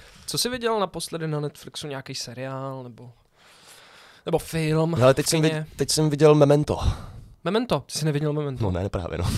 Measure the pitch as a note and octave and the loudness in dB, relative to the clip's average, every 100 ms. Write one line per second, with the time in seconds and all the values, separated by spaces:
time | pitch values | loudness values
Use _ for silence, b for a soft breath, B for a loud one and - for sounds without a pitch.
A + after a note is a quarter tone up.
0 | B B B - A#3+ B3 A#3 A3 F#3 E3 | B B B -4 -4 -2 -2 0 -2 -4
1 | - E3 D#3+ D3+ D3 - - - D#3 C#3 | -8 -6 -4 -4 -6 -10 -16 -12 -10 -10
2 | - C3+ - A#2+ C3 C3+ C3+ C3 B2+ A2+ | -10 -10 -10 -10 -10 -8 -10 -10 -14 -16
3 | B2 A#2+ _ B B B B B B B | -20 -20 _ B B B B B B B
4 | B B - D#3+ - E3 D#3 D#3 D#3+ E3+ | B B -4 -4 -2 -4 0 2 2 4
5 | B2+ C3+ D3 E3 D#3 D#3 D#3 - C#3 - | 6 6 2 2 2 0 -6 -6 -2 2
6 | D#3 C#3+ D#3 D3 C#3 D3 D3+ F2+ B B | 2 6 8 8 8 6 2 0 B B
7 | B B B B E3+ G#3 B3 D#3 - - | B B B B -2 -2 0 -2 -4 -4
8 | D#3 C#3+ D3+ D3 D3 B2 G#2+ F2 F#2+ - | -2 -2 -2 -2 -4 -4 -2 -2 -2 -4
9 | E2+ - F#2 | -6 -4 -2